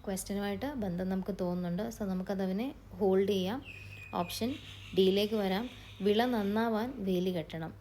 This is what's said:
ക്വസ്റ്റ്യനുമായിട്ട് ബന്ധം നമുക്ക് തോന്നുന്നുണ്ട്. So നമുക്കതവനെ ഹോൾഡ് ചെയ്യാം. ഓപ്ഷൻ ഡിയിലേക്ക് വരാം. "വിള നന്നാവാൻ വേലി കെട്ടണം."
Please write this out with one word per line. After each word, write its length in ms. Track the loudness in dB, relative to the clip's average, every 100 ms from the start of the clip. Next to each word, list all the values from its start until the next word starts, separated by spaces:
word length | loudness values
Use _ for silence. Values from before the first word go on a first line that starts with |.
ക്വസ്റ്റ്യനുമായിട്ട് 640 | -4 -4 -2 -2 -2 -2 -4 -2
ബന്ധം 240 | -2 -2 0
നമുക്ക് 220 | -2 -2 -2
തോന്നുന്നുണ്ട്. 420 | -2 0 -2 -2 -4 -4
So 60 | -4
നമുക്കതവനെ 540 | -2 -2 -2 0 0 -2 -6 -16 2
ഹോൾഡ് 340 | 6 6 6
ചെയ്യാം. 240 | 2 0 -4 -8 -14 -14 -14 -6 -4
ഓപ്ഷൻ 300 | -2 -2 -2 -4 -10 -16 -2 6
ഡിയിലേക്ക് 400 | 6 6 2 2
വരാം. 220 | 2 0 -2 -10 -16 -2 2
"വിള 140 | 4 4
നന്നാവാൻ 540 | 2 2 2 2 0 -2 -2 0
വേലി 240 | 2 2 -2
കെട്ടണം." 360 | -4 -8 -8 -10